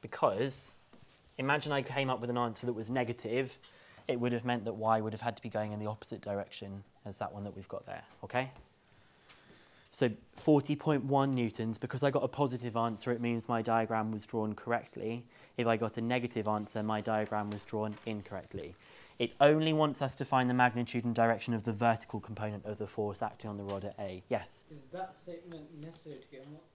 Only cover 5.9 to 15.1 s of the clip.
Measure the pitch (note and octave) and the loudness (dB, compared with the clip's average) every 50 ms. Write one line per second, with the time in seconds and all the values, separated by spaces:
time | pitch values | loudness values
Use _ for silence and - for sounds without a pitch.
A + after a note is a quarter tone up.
5.9 | G#2+ A2 - - - G#2 - G#2 G2+ G2+ G2 - - - - G2 G2 G2 G2 - | -4 -6 -8 -10 -10 -8 -6 -4 -4 -4 -4 -6 -8 -12 -10 -8 -10 -10 -12 -14
6.9 | _ _ _ G#2+ F#2+ - A2 - - G#2 G2+ G#2 F#2 F#2+ F#2+ - - F#2+ - - | _ _ _ -14 -8 -6 -6 -6 -6 -6 -8 -8 -8 -10 -12 -8 -8 -10 -8 -8
7.9 | G2 - - - - - - G2+ - B2 C3 C3+ C3+ - - - _ _ _ _ | -12 -12 -12 -14 -18 -16 -14 -4 -2 -2 -2 -2 -8 -16 -20 -20 _ _ _ _
8.9 | - - - - _ _ - - - - - - - - - - - - - - | -20 -20 -20 -20 _ _ -20 -20 -20 -20 -20 -20 -20 -20 -20 -20 -20 -20 -20 -18
9.9 | - - C#3+ B2 G#2 - - - - - - - D3+ C#3+ C#3 - D3+ D3 - D#3+ | -2 2 2 2 2 -2 -12 -20 -18 -4 4 6 6 6 6 2 -2 -2 2 2
10.9 | D3+ C#3 A#2+ C3 C#3 C#3 C3+ C#3 C3+ B2+ A#2+ A2+ G#2+ - A2+ A2+ A2+ - - B2+ | 2 2 2 2 2 4 4 4 2 2 2 0 0 -2 -4 -4 -4 -4 -6 -6
11.9 | - C3 C#3 C#3+ C3+ D3 A#2+ B2 - - D3 C3+ B2 B2 A#2 B2 G#2 A#2 A#2 A#2 | -4 2 2 4 4 4 0 0 0 2 0 2 2 -2 -4 -2 0 0 0 0
12.9 | A2 G#2 - - A#2+ A2+ A#2+ A#2+ A#2 A#2 A2 - B2 A#2 A2 A2+ A2+ A2+ A2+ G#2+ | 0 -2 -2 -2 -2 0 2 0 0 0 0 0 0 0 2 4 4 4 4 4
13.9 | A2+ A2 G#2+ A2 A2 G#2+ G#2 - - A#2 G#2+ G#2+ G#2 - - - A#2 A#2+ - - | 2 0 0 0 -2 -4 -6 -4 -2 -2 0 0 -2 -6 -2 0 0 0 0 -4
14.9 | - - - A2 | -12 -8 -6 -4